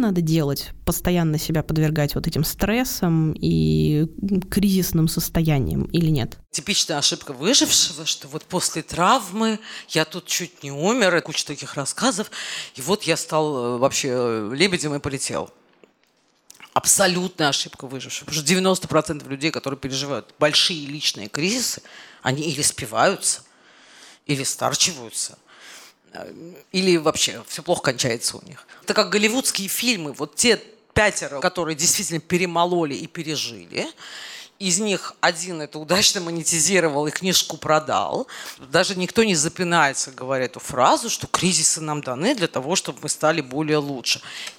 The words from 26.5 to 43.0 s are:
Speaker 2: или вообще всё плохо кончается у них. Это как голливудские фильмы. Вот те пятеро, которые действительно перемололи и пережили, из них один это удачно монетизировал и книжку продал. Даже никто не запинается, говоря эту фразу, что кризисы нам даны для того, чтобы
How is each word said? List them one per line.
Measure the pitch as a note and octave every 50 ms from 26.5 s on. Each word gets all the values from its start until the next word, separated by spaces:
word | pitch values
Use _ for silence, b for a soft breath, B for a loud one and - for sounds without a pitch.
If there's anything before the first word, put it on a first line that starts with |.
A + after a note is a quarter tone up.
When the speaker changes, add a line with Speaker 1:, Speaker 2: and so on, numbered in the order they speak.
| F3+ - - _ -
Speaker 2:
или | F#3 F#3 F#3+ F3 E3
вообще | D3+ D#3+ D3 - - - - A#2 G#2+ -
всё | - - D#3
плохо | - F3 - -
кончается | D3 B2 A#2+ - B2+ A#2 A#2+ - - -
у | G#2 -
них. | - - - - B B B B
Это | - G#3
как | - G#3 F3+
голливудские | F3 G#3 G#3 A3 A3 C4 C4 - - - F#3+ F#3
фильмы. | - - - A#3+ A#3+ F#3 D#3+ D3 B2
Вот | - - D#3 -
те | - - B3 G#3+ - - - - _ _ _ _
пятеро, | G#3+ G#3+ G3+ - - E3+ C#3 C#3 C#3
которые | D#3 F3 - F3+ E3+ D3+ D#3+
действительно | C#3 D#3+ F3 - - G3+ - E3+ D#3+
перемололи | - - F3 F3 F#3 F3 E3 E3+ E3+ F3+ F3+ F3 E3 D3 C3+
и | F#2+ - -
пережили, | - - D#3 D3+ D#3 C3+ - A#2 A#2 G2+ F2 E2+ - - G#3 D#4+ - B B B B B B B B B B B B _
из | G3+ F#3 F3 F#3+
них | A3 G#3+ F#3+ E3 - - - -
один | - E3+ F3+ D#3+ E3+ F#3 F3+ D#3
это | D3+ C#3+ - D#3
удачно | D#3 D3 D3+ G3 G#3+ - - G3+
монетизировал | F3 E3+ E3+ E3+ D3+ - E3 E3 D3+ - G3+ F3+ E3 D#3+ C#3 C#3+ D3+ D3+
и |
книжку | D3 - F3+ F#3+ F3 - - - E3 D3+
продал. | - D#3+ D#3 D#3 D3+ - A2 F#2+ G2+ C#2+ - F3+ C4+ B B B B B B B C#3 C3
Даже | C3+ E3 F#3 F3 G3
никто | F3+ F3+ F3+ - A3+ A3+
не | A3 F#3
запинается, | D3+ C#3 E3 - - F3+ F3 E3+ E3+ D3+ C#3 C3 - - C#3+
говоря | C3 B2 B2+ B2+ C3+ C3 B2+
эту | A#2+ - A2+
фразу, | - - D3 B2 B2 D#3+ C#4 D4+ A#3 A3+
что | - - - -
кризисы | - - D#3+ F3+ F3 - D#3 - - E3+
нам | D#3+ D#3 D3+ D3
даны | - C3+ B2 B2 D#3+ A#3+ D4+
для | A3+ E3+ -
того, | - B2+ B2+ C#3+ F3+
чтобы | F#3+ - - C#3+ -